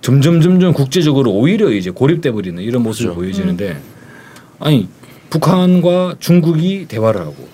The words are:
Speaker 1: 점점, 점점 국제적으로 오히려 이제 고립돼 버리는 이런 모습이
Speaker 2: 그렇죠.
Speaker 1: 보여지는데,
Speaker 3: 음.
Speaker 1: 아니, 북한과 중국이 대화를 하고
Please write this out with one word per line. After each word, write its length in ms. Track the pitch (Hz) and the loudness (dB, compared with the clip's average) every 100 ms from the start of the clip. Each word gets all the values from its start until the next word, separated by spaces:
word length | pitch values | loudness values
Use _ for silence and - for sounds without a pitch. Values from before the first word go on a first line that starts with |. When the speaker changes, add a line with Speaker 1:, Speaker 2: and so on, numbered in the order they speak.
Speaker 1:
점점, 400 | - 135 143 170 | 2 2 4 4
점점 320 | 160 185 180 | 4 4 4
국제적으로 600 | 175 135 185 156 135 127 | 2 0 0 0 2 0
오히려 380 | 98 135 214 202 | 2 0 2 0
이제 200 | 104 92 | 0 -4
고립돼 420 | 90 135 170 143 | 0 0 0 -2
버리는 280 | 110 92 87 | -4 -8 -8
이런 200 | 101 123 | -6 -2
모습이 220 | 113 110 113 | -2 -4 -6
Speaker 2:
그렇죠. 140 | 87 | -4
Speaker 1:
보여지는데, 500 | 90 98 92 87 98 | -6 -4 -4 -4 -6
Speaker 3:
음. 100 | 76 - - - - - - - _ | -8 -16 -20 -20 -20 -20 -20 -20 _
Speaker 1:
아니, 300 | 147 143 92 - - - - | 0 0 0 -10 -20 -20 -8
북한과 880 | 160 156 185 185 180 175 180 180 160 | -2 0 2 4 2 2 0 -2 -6
중국이 640 | - 175 160 160 175 196 165 | 0 2 2 0 -2 -4 -8
대화를 320 | 110 110 107 | -2 -2 -2
하고 280 | 80 67 65 | -6 -14 -20